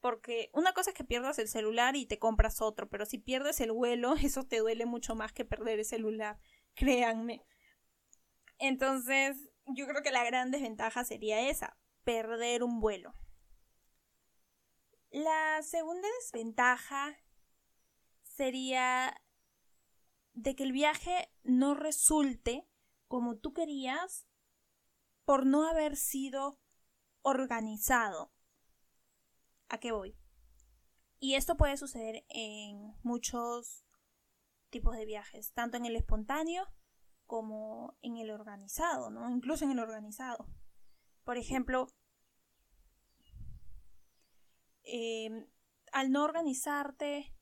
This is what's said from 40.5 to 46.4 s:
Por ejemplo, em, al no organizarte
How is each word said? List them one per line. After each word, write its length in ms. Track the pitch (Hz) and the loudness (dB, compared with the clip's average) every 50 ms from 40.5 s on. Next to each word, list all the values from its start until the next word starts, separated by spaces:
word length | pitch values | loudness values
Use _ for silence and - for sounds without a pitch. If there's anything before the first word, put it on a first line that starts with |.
| - - - - - - - - - _ _ _ _ _ _ | -12 -14 -14 -18 -18 -18 -20 -20 -20 _ _ _ _ _ _
Por 140 | - 247 240 | -6 -4 -4
ejemplo, 480 | 226 - 262 262 247 - 254 254 262 - _ _ _ _ _ _ _ _ _ _ _ _ _ _ _ _ _ _ - _ _ _ _ _ _ _ _ _ - - - - - - - - - - - - - - - _ _ _ _ _ _ _ _ _ _ _ _ _ _ _ _ | -2 -2 -2 -2 0 2 0 0 0 -2 _ _ _ _ _ _ _ _ _ _ _ _ _ _ _ _ _ _ -20 _ _ _ _ _ _ _ _ _ -14 -12 -12 -10 -12 -10 -10 -10 -12 -12 -14 -16 -20 -20 -20 _ _ _ _ _ _ _ _ _ _ _ _ _ _ _ _
em, 640 | - 247 240 233 226 226 226 220 220 220 226 - - _ _ _ _ _ _ _ - - | -8 -6 -4 -4 -4 -4 -4 -6 -8 -8 -10 -12 -16 _ _ _ _ _ _ _ -2 0
al 180 | 262 269 269 | 0 4 4
no 140 | 262 285 294 | 4 4 4
organizarte 1080 | 311 311 330 | 4 2 2